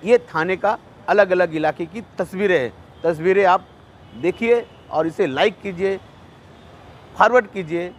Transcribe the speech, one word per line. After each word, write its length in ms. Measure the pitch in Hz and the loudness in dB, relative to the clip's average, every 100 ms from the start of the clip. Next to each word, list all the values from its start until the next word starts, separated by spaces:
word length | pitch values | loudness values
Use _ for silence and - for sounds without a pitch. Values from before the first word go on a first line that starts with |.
ये 140 | 185 240 240 | 4 2 2
थाने 280 | 160 165 185 | -4 -2 -2
का 220 | 202 233 - - - | -2 -2 -8 -14 0
अलग-अलग 460 | 196 190 180 175 156 | 2 4 2 0 0
इलाके 300 | 156 151 170 | -4 -4 -10
की 160 | 196 - - | -12 -16 -10
तस्वीरें 420 | 180 190 202 170 | -8 -4 0 0
हैं। 140 | 120 - - - | 0 -8 -20 -4
तस्वीरें 420 | 165 160 170 190 190 | -4 -2 0 2 4
आप 200 | 185 - - - - - | 2 -2 -20 -20 -20 -20
देखिए 520 | 107 156 - 226 240 - - - | -6 -4 -2 0 0 0 -18 -6
और 160 | 147 165 | -4 -4
इसे 200 | 160 175 | -2 -2
like 320 | 135 202 196 | 2 0 0
कीजिए, 360 | 202 175 190 196 - - - - - - - - - - - - | -12 -4 -4 -4 -12 -20 -20 -20 -20 -20 -20 -20 -20 -20 -20 0
forward 320 | 214 247 202 | 2 2 0
कीजिए। 440 | 196 160 170 175 | -10 -6 -6 -6